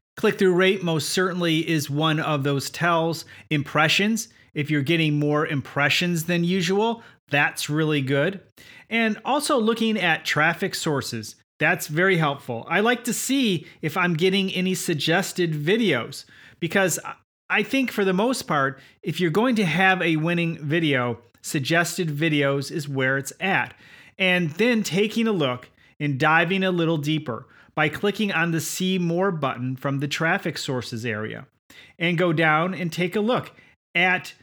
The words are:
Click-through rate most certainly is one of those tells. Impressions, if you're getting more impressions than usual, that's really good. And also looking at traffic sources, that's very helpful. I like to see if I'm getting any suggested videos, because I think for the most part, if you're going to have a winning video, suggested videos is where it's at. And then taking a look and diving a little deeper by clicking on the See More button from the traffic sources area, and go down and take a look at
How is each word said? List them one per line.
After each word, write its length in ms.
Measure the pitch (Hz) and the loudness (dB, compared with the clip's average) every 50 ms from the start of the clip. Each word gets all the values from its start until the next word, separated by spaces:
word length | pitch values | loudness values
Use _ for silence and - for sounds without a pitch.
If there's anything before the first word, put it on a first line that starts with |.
| _ _ - | _ _ -8
Click-through 360 | - - 214 208 - 202 185 180 | -2 0 0 2 4 4 4 4
rate 300 | 175 185 190 196 190 175 | 4 4 4 2 2 0
most 260 | 165 165 151 143 - | -2 0 -2 -2 -2
certainly 580 | - 190 185 190 170 180 175 170 160 160 165 - | -2 0 0 0 0 0 0 2 2 0 0 0
is 200 | 165 151 - - | 0 -2 -2 -2
one 280 | 139 147 160 160 151 156 | -2 0 0 0 0 0
of 240 | - 151 151 143 135 | 0 0 0 0 0
those 260 | 143 143 135 - - | 0 0 -2 -4 -6
tells. 560 | - - 170 175 170 165 160 165 160 160 - - - - - - | -6 -2 0 2 2 2 2 0 -2 -4 -8 -16 -20 -14 -6 -4
Impressions, 800 | 156 147 143 - - 151 160 156 - 185 202 214 226 214 - - _ _ _ _ - | -2 -2 -2 0 2 2 4 4 4 2 2 0 0 -2 -6 -10 _ _ _ _ -6
if 180 | 151 143 151 | -6 -2 -2
you're 100 | 151 147 | 0 -2
getting 380 | 131 143 170 165 160 151 147 147 | 0 0 2 2 2 2 2 2
more 260 | 147 147 147 151 156 | 2 2 2 0 0
impressions 760 | - 156 135 - - - 143 143 143 - - 180 175 175 160 160 | -2 -4 -4 -6 -4 -2 0 2 2 2 2 0 0 -2 -2 -2
than 220 | 175 175 170 170 | -2 0 0 0
usual, 580 | 175 185 190 170 175 190 202 220 233 226 226 - - - _ _ - | 0 0 0 0 0 2 2 2 0 -2 -4 -8 -20 -20 _ _ -2
that's 400 | 143 143 151 160 - - - - | 0 0 0 0 -2 -4 -6 -2
really 320 | 147 156 156 151 156 147 | 0 0 2 2 2 0
good. 380 | 135 131 143 139 147 185 196 185 - _ _ - - - - - - - | 0 0 2 2 2 0 -2 -6 -12 _ _ -20 -20 -20 -20 -20 -10 -4
And 300 | 220 233 226 220 214 - - | -2 0 0 0 -2 -2 -2
also 320 | - 262 294 285 - 302 | -2 0 0 2 2 2
looking 420 | 247 214 220 233 226 226 220 214 202 | 2 2 2 2 2 2 0 0 0
at 240 | 180 170 156 - - | 2 0 0 0 0
traffic 500 | - - 151 151 165 165 - 196 175 - | -2 0 2 2 2 2 0 -2 -4 -4
sources, 640 | - - 165 147 131 - - 120 113 104 - - _ _ _ _ - | -4 -2 -2 -2 -2 -2 -4 -8 -8 -10 -10 -16 _ _ _ _ -2
that's 280 | 151 160 180 - - | 0 0 0 0 -2
very 280 | - 147 165 185 196 185 | -4 0 2 2 4 4
helpful. 500 | 165 156 143 139 127 - - 117 113 - 127 | 2 2 0 -2 -4 -8 -10 -10 -8 -6 -2
I 100 | 165 190 | 0 0
like 240 | 208 233 247 240 240 | 2 2 0 0 -2
to 80 | 247 202 | -6 -6
see 540 | - - - 262 277 254 214 180 165 165 - - - | -4 -2 -2 0 0 2 2 0 -2 -4 -8 -12 -6
if 160 | - 156 - | -6 -4 -2
I'm 160 | 190 180 175 170 | 0 0 0 2
getting 360 | 151 180 190 190 202 190 190 | 2 2 2 2 2 0 0
any 220 | - 180 185 185 185 | -2 -2 -2 0 -2
suggested 800 | 185 - - 170 135 - 156 160 190 185 - - - 175 165 | -2 -2 -2 -2 -2 0 2 2 2 0 -2 -2 -2 -2 0
videos, 720 | 151 151 147 165 208 226 233 185 139 120 110 110 - - - _ - - - - - - | -2 -2 0 0 2 2 2 2 0 0 -2 -6 -10 -16 -18 _ -20 -20 -20 -20 -12 -6
because 360 | 175 160 - 196 190 175 - - - - - - _ _ _ _ _ - | -4 0 2 2 2 2 0 -4 -8 -10 -14 -14 _ _ _ _ _ -2
I 140 | 185 214 208 | -2 -2 0
think 280 | - - 269 262 226 | 0 0 0 0 0
for 140 | - 214 196 | 0 0 0
the 80 | 190 180 | 2 2
most 300 | 185 220 254 254 - - | 2 2 0 0 -2 -2
part, 360 | - 160 143 135 135 131 - - - _ _ - | -2 0 2 2 0 -2 -6 -16 -20 _ _ -8
if 160 | 185 151 - | -6 -2 0
you're 100 | 180 165 | 0 2
going 260 | 151 202 233 262 233 | 2 2 2 2 2
to 100 | 214 202 | 2 2
have 360 | 160 147 180 190 190 190 180 | 0 2 4 4 4 4 4
a 140 | 170 170 160 | 2 0 2
winning 420 | 151 156 170 175 170 170 165 165 - 151 | 2 0 0 0 0 0 -2 -4 -4 -4
video, 540 | 143 156 175 165 151 139 127 123 120 117 - - _ _ _ - | -2 0 0 2 2 2 2 0 0 -4 -6 -10 _ _ _ -10
suggested 640 | - - 151 127 127 165 170 170 165 - - 180 | -6 -4 -4 -2 0 2 2 2 0 -2 -4 -4
videos 640 | 156 143 143 165 165 151 147 139 139 139 143 139 - | -4 -2 -2 0 0 2 2 2 2 0 -2 -4 -4
is 160 | 147 170 139 | -6 -8 -8
where 300 | 143 139 135 131 131 135 | -6 -2 -2 0 0 0
it's 160 | 139 131 - - - | -2 -4 -6 -10 -6
at. 320 | 185 190 180 131 117 - - _ - - - - - - - | -2 0 0 0 0 -2 -6 _ -20 -20 -20 -20 -20 -14 -6
And 340 | - 190 185 180 180 175 147 | 0 2 2 2 2 0 0
then 320 | 139 - 220 247 240 220 202 | 0 2 2 2 2 2 0
taking 440 | - 151 196 214 214 - 233 226 | -2 0 0 0 0 0 0 0
a 60 | 226 208 | 0 0
look 360 | 170 143 127 123 120 - - _ _ _ _ _ - | 0 0 0 -2 -4 -10 -18 _ _ _ _ _ -4
and 180 | 151 147 139 | -2 -2 0
diving 460 | 123 156 156 160 165 175 165 196 190 190 | 2 4 4 4 4 4 2 0 0 0
a 80 | 185 | 0
little 260 | 180 170 165 160 165 | 0 0 2 0 0
deeper 500 | 156 139 151 156 156 156 127 113 117 - - _ - - _ - | 0 0 -2 -2 -2 -2 -6 -8 -10 -10 -16 _ -20 -20 _ -2
by 140 | 156 151 151 | 0 0 0
clicking 420 | 156 - - 208 202 214 214 196 | 0 -2 -2 -2 -2 0 -2 0
on 200 | 151 160 165 170 | 0 0 0 0
the 100 | 165 160 | 0 -2
See 360 | 147 - - - 185 185 190 | -2 -4 -4 -2 -2 0 0
More 340 | 185 175 165 165 175 190 202 | 0 0 0 0 0 0 0
button 440 | 180 156 139 131 - 120 123 127 131 | 0 -2 -2 -4 -2 -4 -4 -6 -6
from 240 | - - 139 139 135 | -4 -4 -4 -2 -2
the 80 | 147 | -2
traffic 500 | 143 135 - 160 165 180 196 - 175 139 | -4 -4 -2 0 0 0 0 -2 -4 -6
sources 480 | - - - 131 123 113 - 123 110 117 | -6 -6 -4 -4 -4 -6 -6 -8 -8 -6
area, 400 | 120 107 107 110 110 110 110 - - _ _ _ _ - - - - _ - | -4 -4 -4 -6 -8 -8 -12 -14 -18 _ _ _ _ -20 -20 -20 -18 _ -4
and 180 | 165 175 175 | -2 0 2
go 140 | 160 185 175 | 2 2 2
down 420 | 160 156 165 156 156 156 170 185 190 | 2 2 4 4 4 2 2 0 -4
and 180 | 175 180 160 | -4 -6 -6
take 260 | - 170 180 175 - | -4 -4 -4 -2 -2
a 40 | 220 | -2
look 300 | 208 226 254 165 - - - - - - _ _ _ _ - | 0 0 0 -2 -2 -6 -14 -20 -20 -20 _ _ _ _ 0
at 400 | 170 180 185 185 170 - - - _ | 2 2 2 2 0 -4 -8 -16 _